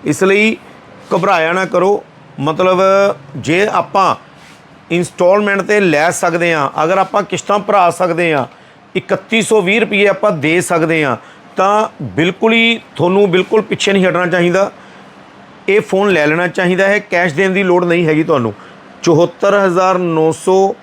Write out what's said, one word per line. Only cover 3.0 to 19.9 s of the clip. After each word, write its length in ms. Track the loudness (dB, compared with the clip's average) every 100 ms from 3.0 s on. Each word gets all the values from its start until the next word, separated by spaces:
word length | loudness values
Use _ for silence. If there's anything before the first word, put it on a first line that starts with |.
| 2 -2 -12 -10
ਜੇ 280 | -2 0 0
ਆਪਾਂ 480 | -2 -2 0 0 -2 -8 -20 -20 -20 -20 -20 -6
ਇੰਸਟਾਲਮੈਂਟ 720 | -4 -4 0 2 2 2 -2
'ਤੇ 180 | 0 2
ਲੈ 300 | 2 2 0
ਸਕਦੇ 420 | 0 -2 0 0
ਹਾਂ, 160 | 0 -2 -2
ਅਗਰ 140 | 0 0
ਆਪਾਂ 260 | 0 -2
ਕਿਸ਼ਤਾਂ 360 | -4 -8 -4 -4
ਭਰਾ 300 | 0 2 2
ਸਕਦੇ 440 | 0 -4 0 0
ਹਾਂ, 120 | 0 -4 -12 -20 -20 -8 -8
ਇਕੱਤੀ 460 | -4 -6 -2 -2
ਸੌ 200 | 2 0
ਵੀਹ 180 | 2 0
ਰੁਪਏ 260 | 0 0 0
ਆਪਾਂ 240 | 2 -2
ਦੇ 300 | -2 0 -2
ਸਕਦੇ 420 | 0 -2 0 0
ਹਾਂ, 140 | 0 -2 -8 -20 -12 -2
ਤਾਂ 340 | 0 2 -2 -6 -8 -2
ਬਿਲਕੁਲ 380 | -2 0 0
ਹੀ 260 | 2 2 -2 -8 -4
ਤੁਹਾਨੂੰ 340 | 0 2 2
ਬਿਲਕੁਲ 300 | 0 0 -2
ਪਿੱਛੇ 320 | -2 -4 0
ਨਹੀਂ 120 | 2 2
ਹਟਣਾ 200 | 0 -2
ਚਾਹੀਦਾ। 460 | 0 0 0 -2 -6 -20 -20 -20 -20 -20 -20 -20 -10 -2
ਇਹ 120 | -2
ਫੋਨ 280 | 0 -2 2
ਲੈ 160 | 2 2
ਲੈਣਾ 200 | 0 -2
ਚਾਹੀਦਾ 400 | -2 -2 0 0
ਹੈ, 120 | 0
ਕੈਸ਼ 340 | -2 -2 -2
ਦੇਣ 200 | 0 -2
ਦੀ 100 | 0
ਲੋੜ 200 | 0 0 2
ਨਹੀਂ 200 | 0 0
ਹੈਗੀ 180 | 0
ਤੁਹਾਨੂੰ। 300 | 0 0 -2 -6 -20 -20 -20 -6
ਚੁਹੱਤਰ 580 | 0 2 2 0 0 2 2
ਹਜ਼ਾਰ 320 | 2 0